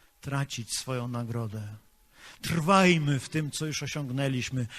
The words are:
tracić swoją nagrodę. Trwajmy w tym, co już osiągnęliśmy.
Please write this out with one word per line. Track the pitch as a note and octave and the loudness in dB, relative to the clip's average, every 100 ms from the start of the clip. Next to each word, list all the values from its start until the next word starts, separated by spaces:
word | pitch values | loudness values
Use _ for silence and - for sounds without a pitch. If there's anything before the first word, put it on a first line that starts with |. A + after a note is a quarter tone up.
| _ _ | _ _
tracić | - C#3 C3+ - A2 - | -4 -4 -2 -6 -6 -6
swoją | - B2+ B2 | -4 -4 -4
nagrodę. | A#2+ A#2 A#2 A2 G#2+ G#2 G#2+ - _ _ - - - | -4 -4 -4 -4 -6 -10 -14 -20 _ _ -20 -20 -10
Trwajmy | - E3+ D#3 G3 F3+ E3+ D3 C3+ | -2 0 6 8 8 6 4 2
w | - | 0
tym, | D#3 D3+ | -4 -2
co | - D#3 | -4 -4
już | C#3 | -4
osiągnęliśmy. | C#3+ D3+ C3+ C3 C#3 B2+ - C3 A#2+ | -6 -6 -4 0 0 0 -2 -4 -4